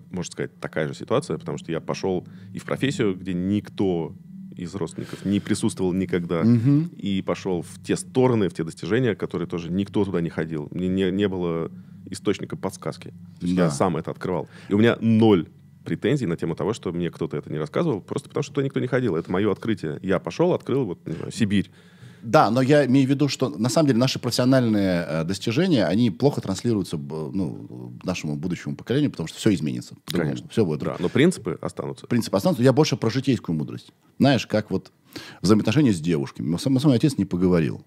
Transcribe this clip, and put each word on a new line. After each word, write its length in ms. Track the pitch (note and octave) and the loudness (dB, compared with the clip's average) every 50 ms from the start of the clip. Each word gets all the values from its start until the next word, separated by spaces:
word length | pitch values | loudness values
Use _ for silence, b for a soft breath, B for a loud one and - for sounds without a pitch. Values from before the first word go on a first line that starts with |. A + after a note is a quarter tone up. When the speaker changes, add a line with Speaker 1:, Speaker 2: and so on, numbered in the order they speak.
| - - | -12 -10
Speaker 1:
можно 200 | - F2+ E2 - | -10 -8 -8 -8
сказать, 280 | - - C#2+ - - - | -8 -8 -8 -8 -8 -12
такая 280 | - D#2+ - - D#2 D2 | -12 -6 -4 -4 -4 -4
же 40 | B1 | -6
ситуация, 440 | - - - - C3 D3+ - E2 D#2 | -8 -6 -2 -2 -2 -2 -2 -6 -6
потому 200 | E2 E2 C#2+ - | -6 -8 -8 -8
что 140 | - - | -6 -6
я 80 | D#2+ D#2 | -6 -6
пошел 480 | - - C#2+ - - G2 F#2 F2+ - B B B B B F#2+ | -6 -6 -6 -4 -2 -2 -2 -2 -4 B B B B B -14
и 60 | F#2 | -12
в 60 | - | -8
профессию, 500 | - - - - C3 - - A#2+ G2+ F#2+ | -6 -4 -2 -2 -2 0 0 0 -2 -2
где 180 | F#2 F#2 F#2+ F#2 | -4 -6 -6 -4
никто 800 | F2 F2+ F#2+ G2+ G#2 F#2+ - - - G#2+ F#2+ F2+ E2+ D#2+ D2+ - - - - - - - - - - | -2 -2 0 0 -2 -2 -4 -4 -2 0 0 0 0 -2 -6 -8 -14 -18 -20 -18 -18 -16 -16 -12 -12
из 180 | F2 E2 E2+ | -12 -10 -6
родственников 480 | F#2+ E2 E2 - - - - - - - | -6 -8 -6 -6 -10 -10 -10 -12 -8 -2
не 140 | F#2+ G2+ G2+ | 0 0 0
присутствовал 540 | F2+ - A2 - - A2 - - F#2+ F#2 F2 | 0 0 -2 0 0 -2 -2 -2 -2 0 0
никогда, 500 | F#2+ F#2+ F#2 - F#2 E2+ E2+ F2 E2 F2 | 0 -2 0 -2 -2 -2 -2 -2 2 4
Speaker 2:
Мгм. 460 | A2+ A#2+ A#2 A2 C3+ C#3+ D3 D#3+ F3 - - | 4 4 4 4 4 4 4 2 -2 -6 -6
Speaker 1:
и 240 | - G2+ G2 F#2+ | -4 -2 -2 -2
пошел 400 | - - - - - G2 F#2 F2 | -2 -2 -4 -4 -2 -2 -2 -2
в 200 | D#2 - - - | -4 -8 -14 -12
те 140 | - - G2 | -4 -2 -2
стороны, 540 | E2 - - - B2+ B2+ B2+ A#2+ A2+ G2+ E2+ | -2 -2 -2 2 2 4 4 4 4 2 0
в 40 | - | 0
те 100 | - E2+ | -4 -6
достижения, 500 | D#2+ D#2 - - E2 G2+ B2 C3 A#2 F#2+ | -6 -8 -8 -4 -2 0 2 2 0 0
которые 320 | - E2+ D#2+ - F2+ E2+ E2+ | -2 -4 -6 -4 -6 -4 -4
тоже 240 | - F2 E2+ E2 | -6 -6 -6 -4
никто 320 | F2 F#2+ G2 - - A2 G2+ | -2 -2 -2 -2 0 0 0
туда 160 | G2 F2+ F2 | 0 0 -2
не 100 | E2+ D#2+ | -2 -2
ходил. 380 | - - D#2+ E2 E2 D2+ D2 - | -2 -4 -4 -4 -4 -6 -8 -8
Мне 180 | - F2 F2+ F#2 | -6 -4 -2 -2
не, 200 | F#2 F#2+ F#2+ F#2 | 0 0 0 0
не 180 | F2+ G2 G#2 G2 | 0 0 0 0
было 420 | F#2 F2+ F2 E2+ E2 E2 E2 D#2+ B B B B B B B - | 0 -2 -2 -2 -2 -2 -4 -6 B B B B B B B -12
источника 440 | F#2 - - G#2+ F#2+ - - - - | -12 -4 -2 -2 -2 -2 -4 -8 -8
подсказки. 540 | D#2 - F#2+ - - - - - - - - - - - - - - | -8 -8 -8 -8 -6 -8 -8 -8 -8 -14 -18 -18 -18 -20 -20 -14 -6
То 60 | F2 | -4
есть 100 | F2+ F2+ | -2 2
Speaker 2:
Да. 80 | F2+ F2+ | 2 2
Speaker 1:
я 60 | D#2+ | 2
сам 260 | C#2+ C#2 G2+ F#2 D#2+ D2 | 2 2 2 2 2 -2
это 140 | - - | -4 -6
открывал. 360 | C2+ - - F#2 F#2 D#2+ - B B B B B | -8 -6 -6 -4 -4 -4 -4 B B B B B
И 40 | - | 2
у 40 | G#2 | 4
меня 200 | A2+ A#2 - - | 6 4 4 4
ноль 460 | - A2+ A2+ A2 A2+ A2 G#2 F2 D#2 - - - - - - - - | 2 2 4 6 8 8 6 6 4 -2 -10 -20 -20 -20 -20 -16 -8
претензий 420 | - E2 - - G#2+ C3+ D3 B2 E2+ | -6 -6 -2 0 0 0 0 0 -2
на 80 | E2+ - | -4 -4
тему 180 | - E2 D#2+ | -4 -4 -4
того, 180 | - D#2+ F#2 A2+ | -2 -2 -4 -4
что 180 | - - G2 | -4 -6 -6
мне 180 | E2 F2 F2 D#2+ | -4 -2 -4 -4
кто-то 280 | E2 - F2 D2+ - D2+ | -4 -4 -6 -4 -4 -8
это 140 | C#2+ - | -8 -6
не 60 | C#2 D2+ | -6 -6
рассказывал, 440 | D2+ D2+ - - F3 E3 B2 F#2+ | -6 -2 -2 0 0 0 0 -2
просто 280 | - - - C#3 - - | -4 -6 -8 -8 -8 -4
потому 140 | - D#3+ D3 | -6 -6 -6
что 100 | - - | -4 -4
туда 120 | D3 C#3 | -4 -4
никто 140 | C#3 - C3+ | -2 -2 -4
не 80 | B2+ B2 | -2 0
ходил. 280 | - B2+ B2+ A2+ E2 | 0 0 0 0 0
Это 160 | D#2+ E2 - | -2 -2 -2
мое 200 | F2+ F#2 G#2 G#2+ | 0 0 2 2
открытие. 460 | F#2+ - - A2+ A2 F2+ - D#2 C#2+ - - | 0 0 -2 -4 -4 -2 -4 -6 -6 -6 -2
Я 160 | F#2 F#2+ E2+ | -2 -2 0
пошел, 340 | - E2 E2+ - D#3+ F#3 D#3 | -2 -4 -2 0 0 2 0
открыл, 320 | - - - A#2 C#3 C3+ | -2 -2 -2 -2 -2 -2
вот, 220 | G2 E2+ - - - | -2 -6 -8 -8 -10
не 60 | D#2+ | -10
знаю, 180 | - - - | -8 -8 -10
Сибирь. 400 | - - A3+ G#3 G2+ G2 F3 - B B B B B B B B B B | -2 -2 0 2 2 0 0 -2 B B B B B B B B B B
Speaker 2:
Да, 300 | B A#2 - D#3 C#3+ G2+ | B 2 4 4 6 6
но 100 | A2+ B2+ | 4 2
я 240 | C3 B2 D3+ D3 C#3+ | 4 6 6 6 6
имею 220 | B2 B2 C#3 C3+ B2+ | 6 6 4 4 4
в 20 | |
виду, 180 | C#3 C3+ D3 C#3 | 4 2 2 0
что 220 | - - C3+ A#2 | 0 0 -2 -2
на 180 | - F#2 A2 B2+ | -2 -2 -2 2
самом 200 | - E3+ D#3+ C#3 | 4 4 4 6
деле 100 | B2 A2 | 4 4
наши 220 | B2+ C3 - - | 2 2 0 -2
профессиональные, 880 | - B2 - - B2 B2 C3+ C3 B2 A2+ G#2+ G#2 G2 F#2+ F2+ E2+ E2+ - | -4 -2 0 2 4 6 6 6 6 4 4 4 4 2 2 2 0 0
э, 140 | D2+ D#2+ D#2+ | -2 -2 -2
достижения, 600 | E2 G2 G2+ - A#2 A2 C3+ F3+ G3 E3 A#2+ F#2+ D2 | -2 -4 -2 -2 0 0 2 2 4 4 4 4 2
они 240 | F2 A2 B2 A#2 | 2 4 2 2
плохо 280 | F2 - B2 C#3 - - | 2 2 2 2 2 0
транслируются 580 | - - F#2+ F2+ - A#2 A2+ G#2 F2 - - D#2+ | -2 -4 -6 -2 0 0 0 0 0 -2 -6 -8
б-, 340 | C#2+ C#2 D2+ D#2+ D#2 C#2 C2+ | -8 -8 -8 -8 -8 -6 -4
ну, 600 | F#2+ F#2+ C#2+ A#1 G#1 A1+ A1+ A#1 B1 B1 B1 A#1+ A1+ - | -4 -4 -4 -4 -8 -12 -14 -14 -14 -14 -14 -14 -8 -6
нашему 320 | - F2+ - - D#2 D2 | -6 -4 -4 -4 -4 -6
будущему 400 | C#2+ D2 - E3+ - - - C#2+ | -4 -4 -4 -6 -6 -6 -8 -10
поколению, 340 | - - - A#2 C#3+ D3+ A#2+ | -8 -4 -2 0 0 0 0
потому 160 | - - E2 D#2+ | -2 -4 -8 -8
что 120 | - - | -10 0
все 120 | - A2+ G2+ | 2 2 2
изменится 400 | D#2+ D2+ D2 B1+ A#1+ - - - - _ | 2 0 -2 -4 -6 -8 -10 -16 -16 _
по-другому. 240 | - - F2+ E2 D2 C#2 | -4 -2 -2 -2 -2 -4
Speaker 1:
Конечно. 140 | A#1+ - - | -6 -8 -4
Speaker 2:
Все 120 | - - A2 | 0 0 0
будет. 160 | E2 D2+ C#2+ C2 | 2 0 -2 -4
Speaker 1:
Да, 140 | D#2+ C2+ - | -6 -4 -4
но 100 | F2+ F2 | -4 0
принципы 480 | - A2 C#3 F#3 F3+ - - - D2+ - | 2 4 4 4 2 0 -4 -8 -6 -6
останутся. 440 | - E2+ - - D2+ C#2 C#2+ - - | -8 -8 -8 -8 -8 -8 -10 -12 -6
Speaker 2:
Принципы 320 | - B2 A#2+ G#2+ - - - | -2 -2 -2 0 0 0 2
останутся. 240 | - F#3 F3+ A2 A#2+ | 2 2 2 4 4
Я 100 | C3+ B2+ | 4 6
больше 220 | B2+ D#3 - - | 6 4 2 2
про 140 | A2 - A#2 | 0 -2 -2
житейскую 460 | G#2 C3+ C3 - C3 G#2 - - E2+ | -2 0 0 0 0 0 0 -4 -4
мудрость. 360 | D#2 C#2+ B1+ A#1+ - - - _ _ _ _ _ - | -4 -4 -6 -8 -12 -14 -18 _ _ _ _ _ 4
Знаешь, 260 | A2+ C3+ C#3 A2 - | 4 6 6 4 2
как 240 | - - G#2+ G#2 - | 0 0 -2 0 0
вот 220 | F#2+ F#2 - - _ _ B B B B B B B B | -4 -4 -4 -8 _ _ B B B B B B B B
взаимоотношения 500 | - F2 A2 G#2+ - A2+ G#2+ C#3+ D3+ B2 G2+ | 4 6 6 6 6 4 4 4 4 4 2
с 60 | E2 | 2
девушками. 480 | D2+ E2+ E2+ D2+ C2+ C2 - - A1+ C#2 | 0 0 0 0 0 -4 -6 -6 -4 -2
М-, 80 | E2+ E2+ | -2 -2
сам-, 200 | - C#3 C3+ B2+ | 0 2 2 4
сам 120 | C3+ D#3+ | 4 4
отец 260 | B2+ A2+ D3+ D#3 B2+ - | 4 6 4 2 2 0
не 80 | G2 | 0
поговорил. 580 | - - F2 F#2 F2+ F2+ E2+ D#2+ B1 G#1 G#1+ - | 0 0 2 4 4 4 4 4 2 -2 -6 -12